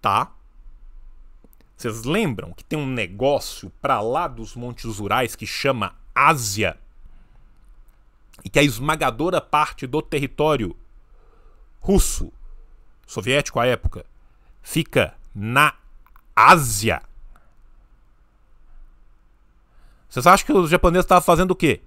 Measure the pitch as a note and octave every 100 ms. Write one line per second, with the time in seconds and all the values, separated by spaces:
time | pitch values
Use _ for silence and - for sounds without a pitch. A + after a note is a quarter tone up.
0 | G#2+ G2+ - - - - - - - -
1 | - - - - - - - - A#2+ A2
2 | A#2 F#3 E3+ G2+ - F2 - D3+ C3+ B2
3 | F#2 G2 C3+ C#3 - - G2 - C#3 A#2+
4 | A2 C#3+ E3+ A#2 A2 B2 B2 A#2 A2+ G#2
5 | G2+ A2+ A#2+ - G#2+ - C#3 B2+ F#2+ -
6 | - - C#3+ D#3 G#2+ G2+ F#2+ D#2 - -
7 | - - - - - - - - - _
8 | - _ - - - - D3 A#2+ C#3+ D#3
9 | C#3 A#2 E3+ E3+ - D3+ D3+ - B2+ D3+
10 | - D3+ C#3 - D3+ C#3+ F#2+ - - -
11 | - - - - - - - - - G3+
12 | - - - - - - - - - -
13 | - - G#2 C#3 - A#2+ B2 A#2 - -
14 | - - - _ - - - D#3+ D#3+ C#3
15 | E2+ - - - G#2+ B2+ D3 - - -
16 | - - - - A#2+ F3 C3 G2+ G#2+ E2
17 | - - - - - - - - _ -
18 | _ _ _ _ _ - - - - _
19 | - _ _ _ _ _ _ - - _
20 | - - C#3 F#3+ - B3 E3 E3+ F3+ F3
21 | - F3+ - E3 F#3 F3+ D#3 G#2